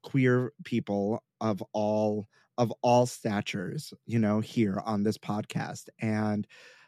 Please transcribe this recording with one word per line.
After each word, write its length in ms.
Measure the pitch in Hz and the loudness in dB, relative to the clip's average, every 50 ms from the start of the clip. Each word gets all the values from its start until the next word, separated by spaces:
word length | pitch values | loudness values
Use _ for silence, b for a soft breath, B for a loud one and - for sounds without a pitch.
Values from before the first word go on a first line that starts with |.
| - | -6
queer 500 | - - 135 127 127 123 123 127 - - - 180 | -2 0 2 4 4 4 4 2 -2 -6 -12 -6
people 580 | - 123 113 - - 101 101 98 104 117 - - _ _ - | -4 -2 -2 0 0 0 0 0 0 -2 -4 -6 _ _ -4
of 220 | 107 110 104 92 - - - | -2 -2 -2 -2 -6 -4 -2
all, 540 | 107 107 104 107 107 107 107 104 107 104 - _ _ _ _ _ | 0 0 2 2 2 2 2 0 -2 -4 -8 _ _ _ _ _
of 140 | - 120 107 - - - | 0 0 0 0 0 4
all 240 | 123 123 123 123 | 6 6 6 6
statures, 840 | 123 - - - 117 101 104 - - - 101 90 - - 156 - - - - _ | 4 0 -4 -2 -2 0 0 -2 -2 -6 -6 -6 -6 -8 -8 -10 -12 -16 -16 _
you 140 | - 113 117 | -2 0 2
know, 200 | 107 104 107 110 | 2 2 2 0
here 400 | 107 - - 120 110 98 95 101 - | -2 -2 0 0 2 2 0 -2 -2
on 180 | 110 107 101 101 | -2 -2 0 0
this 140 | 107 98 | 0 -2
podcast. 720 | - - - 104 107 - - - 117 117 - - - - - - - | -2 -4 -6 -4 -4 -6 -6 -6 -6 -6 -6 -10 -12 -16 -18 -8 -4
And, 460 | 117 110 107 107 107 107 107 104 101 b b b b b b b b | -2 0 0 0 0 0 0 -2 -4 b b b b b b b b